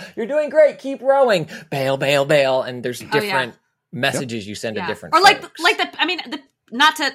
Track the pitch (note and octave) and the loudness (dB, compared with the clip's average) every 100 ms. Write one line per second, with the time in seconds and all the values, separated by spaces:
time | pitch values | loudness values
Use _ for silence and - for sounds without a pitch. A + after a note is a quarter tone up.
0 | - - A3 D4+ D4 D4+ D4 - C4+ C4+ | -10 -8 -4 -2 0 4 4 4 -10 -6
1 | B3+ C#4 B3 F#3 D3 - - C#3 C3+ C3+ | 2 4 4 2 -2 -12 -8 -4 -2 0
2 | C#3 C#3+ C#3+ D3+ C3+ C3 B2 B2 B2 A#2+ | 2 2 4 4 4 2 -2 -6 -6 -8
3 | - C#3+ G#3 C#3 A#2+ - _ _ _ A#2 | -2 -2 0 -2 -4 -8 _ _ _ -2
4 | C3+ C3+ C3 A#2 G2 G2+ A#2 G#2 F3 - | -2 0 -4 -8 -8 -8 -6 -6 -6 -8
5 | - D#4+ G4 G#4 - - E4+ F#4+ F4 - | 0 4 4 4 -4 -4 -2 0 -4 -2
6 | D#4+ F4 - C#4+ _ _ _ A#3 D4+ D#4 | -4 -4 -8 -12 _ _ _ 2 2 2
7 | C#4 | -4